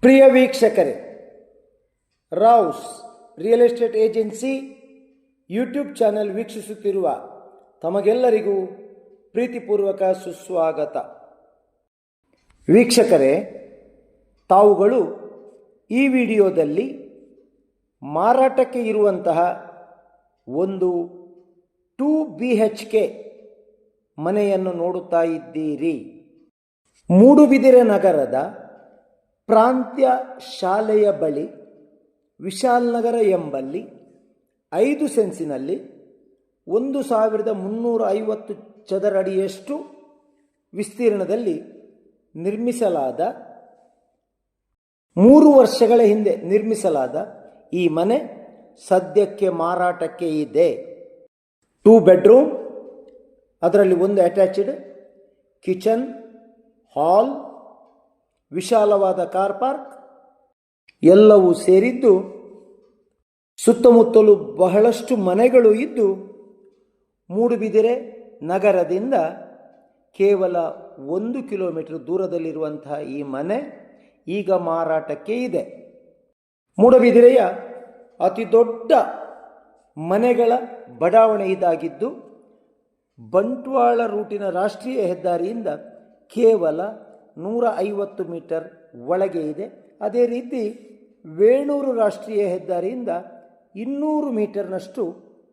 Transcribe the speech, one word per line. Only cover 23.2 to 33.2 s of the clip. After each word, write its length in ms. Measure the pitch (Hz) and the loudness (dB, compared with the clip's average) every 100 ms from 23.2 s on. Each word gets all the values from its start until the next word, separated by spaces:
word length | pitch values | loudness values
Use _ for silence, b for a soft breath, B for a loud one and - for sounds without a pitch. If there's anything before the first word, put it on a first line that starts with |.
| - - - _ _ _ _ _ _ - | -20 -20 -20 _ _ _ _ _ _ -10
ಮನೆಯನ್ನು 540 | 156 208 202 190 185 | -6 -2 -2 -2 -4
ನೋಡುತ್ತಾ 500 | 175 175 185 175 170 | -6 -6 -6 -4 -2
ಇದ್ದೀರಿ. 1000 | 165 160 - 156 156 143 160 143 - - _ _ _ _ _ _ _ _ _ | -2 -4 -10 -10 -8 -6 -6 -6 -10 -20 _ _ _ _ _ _ _ _ _
ಮೂಡುಬಿದಿರೆ 720 | 180 233 294 285 269 262 254 | 6 8 8 6 6 6 6
ನಗರದ 800 | 233 202 190 160 131 127 160 - - - _ _ _ _ _ _ _ | 6 2 2 0 -2 -4 -6 -10 -20 -20 _ _ _ _ _ _ _
ಪ್ರಾಂತ್ಯ 640 | 220 226 262 220 254 262 254 - - - - | 4 4 2 -4 -2 0 0 -4 -16 -18 -8
ಶಾಲೆಯ 520 | 185 196 220 214 208 | -4 -2 0 2 2
ಬಳಿ 380 | 170 160 143 160 - - _ _ _ _ _ _ _ | 0 -4 -6 -10 -14 -20 _ _ _ _ _ _ _
ವಿಶಾಲ್ 520 | 165 190 262 240 240 | -12 -6 0 0 0
ನಗರ 220 | 233 233 233 | -2 -2 0